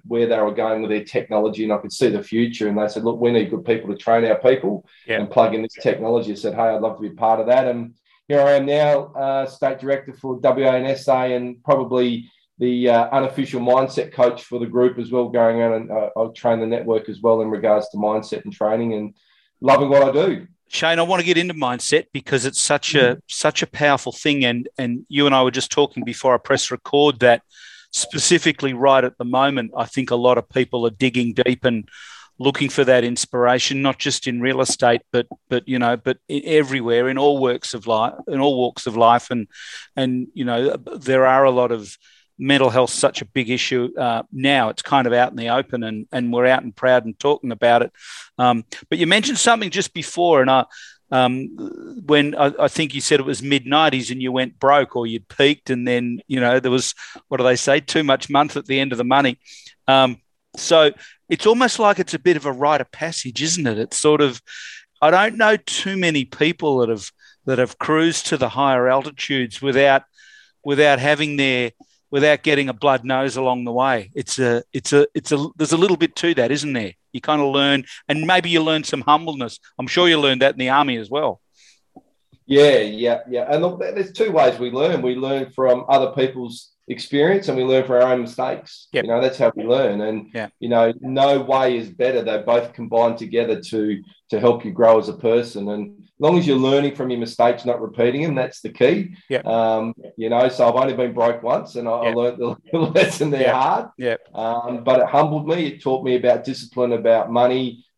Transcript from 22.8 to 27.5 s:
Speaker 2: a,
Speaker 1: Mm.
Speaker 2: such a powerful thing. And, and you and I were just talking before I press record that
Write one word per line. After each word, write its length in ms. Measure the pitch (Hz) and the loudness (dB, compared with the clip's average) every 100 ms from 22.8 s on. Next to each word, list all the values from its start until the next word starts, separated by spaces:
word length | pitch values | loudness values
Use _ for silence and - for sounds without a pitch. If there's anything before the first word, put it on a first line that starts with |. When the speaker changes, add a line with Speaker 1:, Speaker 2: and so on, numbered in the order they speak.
| - 165 | 0 2
Speaker 2:
a, 220 | 123 127 | 2 0
Speaker 1:
Mm. 40 | - | -8
Speaker 2:
such 340 | - 151 - | -2 -2 -2
a 60 | - | -6
powerful 440 | - 147 139 - | 0 2 2 -2
thing. 320 | - 156 143 | -6 -2 0
And, 240 | 123 120 127 - | 0 -2 -6 -8
and 300 | 123 120 - | -6 -6 -6
you 200 | 139 143 | 0 2
and 80 | 135 | 4
I 80 | |
were 80 | 127 | 2
just 200 | 127 - | 0 -4
talking 320 | - 143 - | 0 0 -2
before 300 | 113 117 - | -12 -4 0
I 60 | 120 | 0
press 320 | - 135 - | 0 -2 -2
record 480 | 127 - 143 147 123 | -8 -2 2 2 4
that 240 | 123 120 _ | 4 2 _